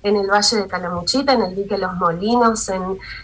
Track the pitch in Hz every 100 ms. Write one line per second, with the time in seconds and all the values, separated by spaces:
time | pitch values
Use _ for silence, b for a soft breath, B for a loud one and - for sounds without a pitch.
0 | 208 208 196 208 208 226 196 180 180 175
1 | 175 262 277 254 185 185 202 196 185 180
2 | 180 165 208 247 233 220 - 190 185 190
3 | B B